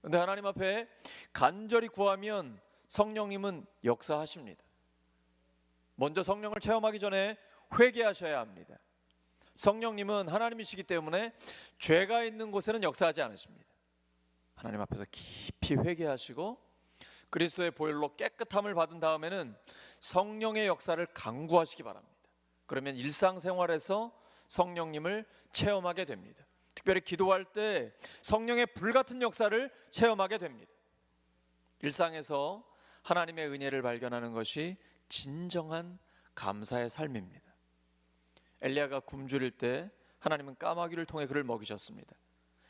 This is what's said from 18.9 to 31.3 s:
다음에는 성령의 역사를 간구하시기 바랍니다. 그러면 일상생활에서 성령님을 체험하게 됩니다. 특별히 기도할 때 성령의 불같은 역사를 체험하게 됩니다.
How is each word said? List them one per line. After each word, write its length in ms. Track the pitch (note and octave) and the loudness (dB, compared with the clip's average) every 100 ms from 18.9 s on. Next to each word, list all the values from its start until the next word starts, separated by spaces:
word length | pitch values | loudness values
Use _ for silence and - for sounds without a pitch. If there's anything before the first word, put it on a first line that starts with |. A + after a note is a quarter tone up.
| E3 | 2
다음에는 560 | D#3+ D#3 D#3+ F#3+ C3+ G#2 - - - - | 0 2 -2 -4 -6 -12 -20 -20 -20 -4
성령의 680 | - F3+ G#3 G#3+ A3 A3 G#3 | 2 2 2 0 0 2 2
역사를 380 | E3+ - E3 F3 | 0 0 -2 -2
간구하시기 760 | - A2+ A#2+ D#3 E3+ D#3+ - | -4 -6 -6 6 6 6 -6
바랍니다. 320 | A2+ F#2+ - _ _ _ _ _ - | -14 -14 -18 _ _ _ _ _ -6
그러면 300 | C3+ C#3 C3 | -4 -4 -4
일상생활에서 1200 | C3+ D3 F#3+ F#3 E3+ F3+ F3 D#3+ - G3+ A#3 - - - _ | -4 4 4 4 -2 0 2 0 0 -2 -4 -12 -20 -20 _
성령님을 800 | - F3 E3+ D#3+ D3+ E3 G#3 A3 - _ | 0 0 0 -4 -4 -2 -4 -6 -20 _
체험하게 540 | - G3+ G3+ F3 F3 E3+ | 0 2 2 0 -2 -6
됩니다. 400 | G#2 F2+ - - _ _ | -8 -12 -20 -20 _ _
특별히 280 | - - F#3 | -2 2 2
기도할 440 | - F3 F#3+ F#3+ F#3+ | 2 0 4 4 2
때 480 | G#3 G#3+ F3+ A2+ - - - | -2 0 0 -2 -10 -18 -6
성령의 460 | - G#3+ A3+ A#3+ A#3+ | 2 2 4 2 2
불같은 540 | - G3+ A#3+ B3+ B3+ | 0 4 4 2 -2
역사를 480 | A#3+ - G#3 A3 C4+ - - | -2 2 2 2 -2 -10 -12
체험하게 460 | - A#3 G#3 F#3+ G#3+ | 4 6 6 2 0
됩니다. 340 | E3+ A#2 F#2 _ _ _ _ _ _ | -6 -12 -20 _ _ _ _ _ _